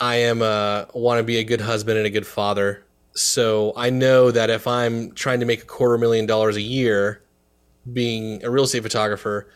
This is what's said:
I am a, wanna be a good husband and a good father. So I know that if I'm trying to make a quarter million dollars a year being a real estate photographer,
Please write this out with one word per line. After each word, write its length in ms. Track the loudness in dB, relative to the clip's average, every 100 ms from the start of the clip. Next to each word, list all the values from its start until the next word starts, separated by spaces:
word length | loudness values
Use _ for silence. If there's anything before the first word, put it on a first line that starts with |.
I 140 | -2 0
am 260 | 2 2
a, 480 | 0 0 0 -2 -6
wanna 300 | -2 0 2
be 140 | 0 -2
a 60 | 0
good 160 | -2
husband 360 | -2 -4 -2 -2
and 80 | 0
a 40 |
good 180 | -2 -4
father. 560 | -4 -2 0 -2 -4 _ _ _
So 580 | -6 -2 0 2 2 0 -2
I 140 | -2
know 380 | 2 4 6 6
that 200 | 4 2
if 180 | 0 -2
I'm 460 | -2 0 -2 -6
trying 260 | -6 -4 -2
to 60 | 0
make 160 | -2
a 40 | -6
quarter 320 | -2 2 2
million 280 | 2 2 2
dollars 320 | 2 2 0
a 40 |
year 600 | -4 -2 0 2 0 -4 _ _ _ _ _ _ -10
being 500 | -4 -2 -4 -6 -8
a 60 | -2
real 160 | 0 0
estate 180 | -2
photographer, 640 | -4 -2 -2 -2 -6 -8 -8